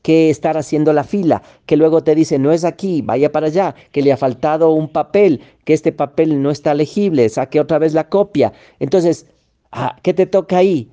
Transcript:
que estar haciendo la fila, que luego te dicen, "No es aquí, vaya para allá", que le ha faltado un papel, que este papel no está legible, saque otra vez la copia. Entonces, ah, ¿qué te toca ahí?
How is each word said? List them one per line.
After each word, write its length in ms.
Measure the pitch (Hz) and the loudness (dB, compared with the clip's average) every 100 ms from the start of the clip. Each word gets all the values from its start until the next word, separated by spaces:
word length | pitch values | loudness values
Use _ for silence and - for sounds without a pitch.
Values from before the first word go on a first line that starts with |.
que 280 | - 160 160 | 2 2 4
estar 300 | 147 165 156 | 0 -2 -4
haciendo 340 | 143 151 151 | -4 -2 0
la 120 | 151 | 0
fila, 380 | 139 202 170 107 - _ | -2 -4 0 -2 -4 _
que 120 | - 147 | -2 2
luego 260 | 160 160 | 2 2
te 120 | 151 | 0
dicen, 280 | 156 160 143 | 0 0 0
"No 100 | 135 | 0
es 120 | 165 | 0
aquí, 360 | 165 160 196 165 | -2 -6 -6 -4
vaya 320 | 104 117 143 | -4 -2 0
para 140 | 151 156 | 0 -2
allá", 280 | 165 185 - _ | -2 -4 -6 _
que 120 | - | -2
le 100 | 139 | 0
ha 60 | 131 | 0
faltado 520 | 135 120 156 156 165 | -2 -2 -4 2 2
un 180 | 156 156 | 2 -2
papel, 520 | - - 202 202 135 - _ | -6 -2 2 2 0 -6 _
que 80 | - | -2
este 200 | 156 165 | 0 0
papel 500 | 156 139 - 160 143 | -4 -6 -2 0 0
no 80 | 139 | -2
está 240 | 147 160 | -2 -2
legible, 540 | 147 151 - 202 151 117 | -2 -2 -2 -2 2 0
saque 320 | - 131 151 | 0 -2 -2
otra 180 | - 160 | 0 0
vez 160 | 160 | 0
la 160 | 156 151 | -2 -2
copia. 420 | 196 202 151 113 - _ _ | -2 -2 0 -2 -2 _ _
Entonces, 460 | 139 190 170 160 _ _ _ _ _ | -2 0 0 -2 _ _ _ _ _
ah, 240 | - 131 - | -8 -8 -4
¿qué 100 | 180 | -4
te 140 | 180 185 | -2 0
toca 320 | 196 - 180 | 0 0 0
ahí? 320 | 190 165 107 | 2 0 -6